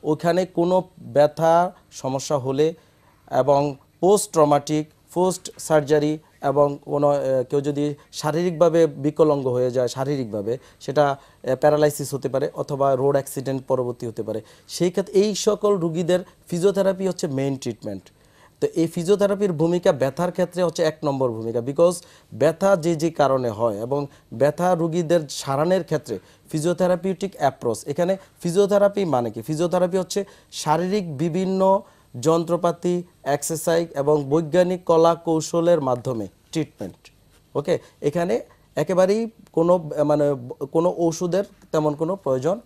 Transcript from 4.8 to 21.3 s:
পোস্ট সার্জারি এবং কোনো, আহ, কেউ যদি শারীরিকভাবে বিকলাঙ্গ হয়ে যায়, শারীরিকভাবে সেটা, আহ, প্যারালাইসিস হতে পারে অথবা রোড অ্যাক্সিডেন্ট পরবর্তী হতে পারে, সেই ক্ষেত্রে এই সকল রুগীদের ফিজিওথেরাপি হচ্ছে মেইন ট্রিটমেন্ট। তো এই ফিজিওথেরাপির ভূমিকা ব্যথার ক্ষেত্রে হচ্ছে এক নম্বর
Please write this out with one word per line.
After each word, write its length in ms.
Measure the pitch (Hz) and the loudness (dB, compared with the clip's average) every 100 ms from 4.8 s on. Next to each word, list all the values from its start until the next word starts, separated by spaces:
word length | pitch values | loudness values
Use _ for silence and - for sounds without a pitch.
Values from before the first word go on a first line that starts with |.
| 151 _ _ | -4 _ _
পোস্ট 380 | - 185 180 - - | -2 0 -2 -10 -16
সার্জারি 600 | - 156 139 151 147 156 _ _ | 0 0 4 2 2 -4 _ _
এবং 360 | 143 139 143 143 - | -2 2 2 0 -6
কোনো, 240 | 143 143 | 0 2
আহ, 100 | 143 135 131 123 | 2 0 -2 0
কেউ 120 | 143 | -2
যদি 340 | 143 143 147 143 - | -2 -2 -4 -4 -14
শারীরিকভাবে 760 | - 151 151 180 160 170 165 160 | -8 -4 -2 -2 2 4 6 2
বিকলাঙ্গ 600 | 139 139 151 160 143 131 | 2 -4 2 4 4 0
হয়ে 240 | 123 127 | 0 0
যায়, 160 | 123 123 | 0 -2
শারীরিকভাবে 680 | 135 135 147 117 104 101 123 - _ | -2 -4 -4 -4 -6 -4 -6 -8 _
সেটা, 300 | - 139 143 | -4 2 2
আহ, 460 | 135 - _ 127 131 | 0 -8 _ -4 2
প্যারালাইসিস 580 | 151 151 151 147 139 | 2 4 2 0 -6
হতে 160 | 139 135 | -6 -4
পারে 200 | 131 143 | -2 -4
অথবা 420 | - - 139 139 135 | -6 -8 0 0 2
রোড 200 | 139 143 | 2 0
অ্যাক্সিডেন্ট 500 | 135 - 131 135 131 | -2 -8 -6 -6 -2
পরবর্তী 420 | 131 123 120 120 | -2 -2 -6 -10
হতে 160 | 110 | -8
পারে, 180 | 107 107 - - _ | -6 -8 -10 -20 _
সেই 220 | - 175 | -4 -2
ক্ষেত্রে 320 | 180 185 196 | -2 -2 2
এই 140 | 208 196 | 2 0
সকল 420 | - 208 208 202 | -2 0 0 0
রুগীদের 420 | 170 160 175 180 185 _ _ | -2 -4 0 0 -2 _ _
ফিজিওথেরাপি 600 | 175 180 196 190 185 190 | -2 0 2 0 0 -4
হচ্ছে 200 | 180 175 | -4 -4
মেইন 300 | 135 139 135 | -2 -2 -4
ট্রিটমেন্ট। 460 | 127 110 - 98 - _ _ _ _ _ | -6 -8 -10 -12 -14 _ _ _ _ _
তো 60 | 143 - | -4 0
এই 120 | 160 | -2
ফিজিওথেরাপির 640 | 165 170 202 196 196 202 | -2 0 2 2 0 -2
ভূমিকা 400 | 160 165 175 196 | 0 0 2 2
ব্যথার 400 | 156 135 135 175 | 2 2 0 -4
ক্ষেত্রে 320 | 175 175 175 | 0 -4 0
হচ্ছে 200 | 175 160 | -2 0
এক 140 | 160 151 151 | -2 0 -4
নম্বর 260 | 135 131 | 0 -2